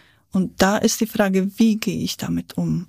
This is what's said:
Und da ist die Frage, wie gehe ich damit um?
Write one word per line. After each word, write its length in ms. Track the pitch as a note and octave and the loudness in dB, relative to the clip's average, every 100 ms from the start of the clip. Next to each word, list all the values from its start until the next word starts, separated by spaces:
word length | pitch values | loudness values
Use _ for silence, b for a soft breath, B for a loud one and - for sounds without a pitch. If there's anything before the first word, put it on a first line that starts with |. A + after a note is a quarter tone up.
| b b b | b b b
Und 300 | F#3+ F3+ - | -2 -2 2
da 160 | F#3+ G#3 | 2 4
ist 220 | A3+ - | 0 0
die 80 | A3 | -2
Frage, 500 | - G3 F#3+ G3 - | 0 2 2 0 2
wie 200 | A3+ G#3+ | 2 2
gehe 240 | G3 E3 | -2 -4
ich 160 | F3+ - | -6 -6
damit 400 | - E3+ - - | -4 -4 -6 -4
um? 300 | E3+ D#3+ | -2 -4